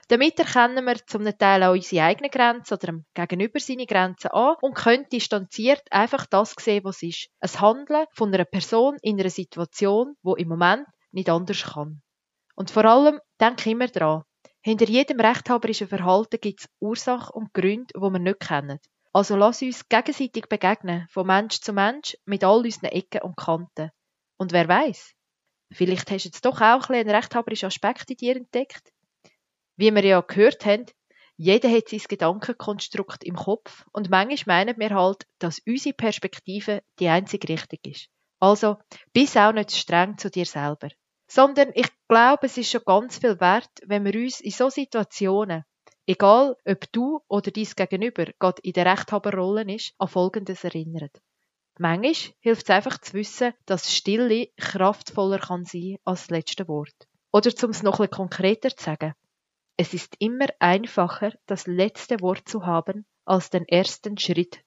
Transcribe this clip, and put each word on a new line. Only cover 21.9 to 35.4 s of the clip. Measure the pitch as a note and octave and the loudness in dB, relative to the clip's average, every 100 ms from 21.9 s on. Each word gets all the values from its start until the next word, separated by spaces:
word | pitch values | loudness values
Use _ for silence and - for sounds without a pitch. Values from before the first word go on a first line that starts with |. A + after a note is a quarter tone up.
| C#4 - - | -2 -10 -14
mit | - G3 | -6 0
all | F#3+ A3 | 4 4
unseren | A#3 A3 - | 2 -4 -6
Ecken | F3+ - G#3+ | -6 -6 -8
und | F#3 E3+ | -8 -8
Kanten. | - E3 F3 - D#3+ - _ _ _ - | -4 -4 -6 -12 -12 -12 _ _ _ -10
Und | F#3 | 0
wer | F3 D#3+ | 2 4
weiss, | F#3 D4 F#3+ - _ _ _ _ _ _ | 4 2 -2 -12 _ _ _ _ _ _
vielleicht | - F3+ F#3 - | -2 0 0 -4
hast | F#3+ | -8
du | F3+ | -10
jetzt | - | -4
doch | B3 C4 | -2 4
auch | A3 | 4
ein | B3+ | 4
bisschen | - | 2
einen | B3 G#3+ | -2 2
rechthaberischen | G#3 - A#3+ A#3 A3 F#3+ | 0 0 -4 -4 -6 -6
Aspekt | - G#3 B3+ - | -4 -4 -4 -8
in | B3+ | -6
dir | B3 C4 | -4 -4
entdeckt. | B3 B3 C#4 - _ _ _ _ _ _ _ _ _ - | -4 -6 -6 -10 _ _ _ _ _ _ _ _ _ 0
Wie | G#3+ | 4
wir | G#3+ | 6
ja | G3 F#3 | 6 4
gehört | - F#3 A3 - | 4 4 4 4
haben, | G#3+ G#3 B3 _ _ _ _ - | 0 -2 -2 _ _ _ _ -4
jeder | D#3+ G#3 A#3+ | 2 4 4
hat | A3+ A3 | 2 0
sein | G#3+ - | -6 -10
Gedankenkonstrukt | G3 E3 G3 - A#3+ - G#3 - G3+ G3 - | -2 0 0 -6 -8 -8 -8 -8 -8 -10 -12
im | - F3 | -10 -8
Kopf | F#3 G#3+ - - _ | -4 -4 -6 -20 _
und | - F#3+ | -8 0
manchmal | F#3+ G#3+ C#4+ - F3+ | 0 0 -2 0 2
meinen | G#3+ A3+ | 2 -2
wir | G#3+ | -2
halt, | G3+ F#3 G3 - | 2 2 0 -10
dass | _ | _